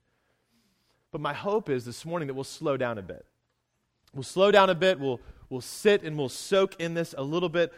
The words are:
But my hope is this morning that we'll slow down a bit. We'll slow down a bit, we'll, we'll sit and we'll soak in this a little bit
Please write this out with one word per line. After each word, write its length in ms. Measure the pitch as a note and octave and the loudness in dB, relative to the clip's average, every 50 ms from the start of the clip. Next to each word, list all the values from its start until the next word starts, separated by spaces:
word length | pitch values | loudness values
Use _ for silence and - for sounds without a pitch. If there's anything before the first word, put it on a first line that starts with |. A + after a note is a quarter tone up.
| _ _ _ _ _ _ _ _ _ _ _ _ _ _ _ _ _ _ _ _ _ _ | _ _ _ _ _ _ _ _ _ _ _ _ _ _ _ _ _ _ _ _ _ _
But 100 | - D#3 | -10 -6
my 120 | D3 D3 C#3+ | -6 -6 -6
hope 360 | - - G3+ G3+ A3 G3+ - | -6 -4 -2 -2 -2 0 -2
is 160 | C#3 B2+ A2+ | -2 -2 -4
this 180 | B2 A2+ - - | -6 -12 -12 -8
morning 240 | D#3+ E3+ F3 D#3 | -6 -6 -4 -4
that 60 | C3+ C3 | -4 -6
we'll 100 | C3 C3+ | -8 -8
slow 320 | - - - D#3 D#3 C#3 | -10 -10 -6 -2 -2 -2
down 220 | B2+ B2+ A#2+ A#2 | 0 -2 -4 -4
a 60 | G#2 F#2 | -6 -8
bit. 220 | D#2+ E2+ - - _ _ _ _ _ _ _ _ _ _ _ _ _ _ _ _ _ - | -12 -14 -16 -18 _ _ _ _ _ _ _ _ _ _ _ _ _ _ _ _ _ -12
We'll 100 | C#3 B2+ | -12 -12
slow 280 | - - F3+ F#3+ G3+ | -4 2 4 6 8
down 180 | G3+ G3+ F#3+ F#3 | 8 8 8 6
a 60 | F3+ | 4
bit, 240 | D#3 F3+ F#3+ F#3 C#3 | 4 2 2 2 2
we'll, 220 | C#3 C3+ B2 - - - - - - - | 0 -2 -2 -4 -8 -14 -20 -20 -14 -12
we'll 120 | C3+ B2+ | -10 -10
sit 400 | - - - - - G#3+ G#3 G3+ E3+ | -10 -12 -8 0 4 4 4 4 2
and 140 | D#3+ D3+ | -2 -4
we'll 100 | D3+ C#3+ | -4 -4
soak 500 | B2 - - - - G3 F#3+ G3 F#3+ - - | -4 -6 -10 -4 0 2 2 2 2 0 -4
in 140 | E3+ E3+ E3 | -6 -4 -4
this 200 | E3+ E3 - - | -4 -4 -6 -6
a 60 | C#3 C3+ | -8 -6
little 240 | C#3 D#3+ F3 F3+ | -4 -2 -2 -2
bit 240 | F3 D3 F3 E3+ D3+ - | 0 0 0 0 0 -4